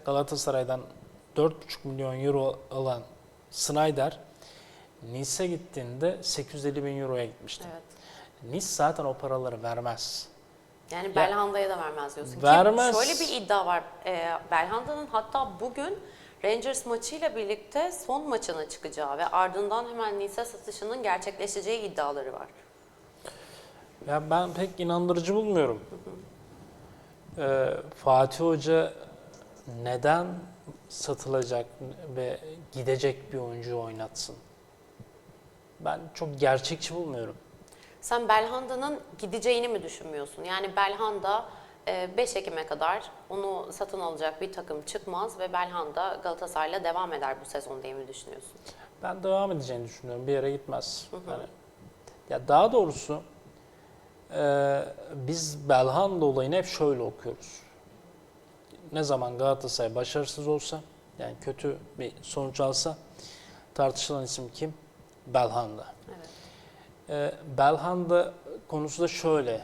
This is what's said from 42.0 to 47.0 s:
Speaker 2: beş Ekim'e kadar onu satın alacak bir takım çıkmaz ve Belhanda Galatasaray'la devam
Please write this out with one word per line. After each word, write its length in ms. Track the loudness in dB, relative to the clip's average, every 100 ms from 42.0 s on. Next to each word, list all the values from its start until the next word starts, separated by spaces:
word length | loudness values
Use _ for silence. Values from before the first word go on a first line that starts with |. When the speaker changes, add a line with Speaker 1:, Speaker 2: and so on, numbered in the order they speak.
| -2 0
Speaker 2:
beş 180 | 0 0
Ekim'e 300 | -4 -4 -4
kadar 380 | 0 0 0 -4 -16 -8
onu 380 | -4 -4 -4 -6
satın 280 | -6 -6 -4
alacak 420 | -6 -2 -2 -2
bir 120 | -6
takım 280 | -8 -8 -8
çıkmaz 580 | -8 -10 -6 -4 -4 -4
ve 140 | -4
Belhanda 640 | -2 -2 -4 -4 -2 -4 -2
Galatasaray'la 600 | -4 -4 -4 -2 -2 -2
devam 300 | -2 0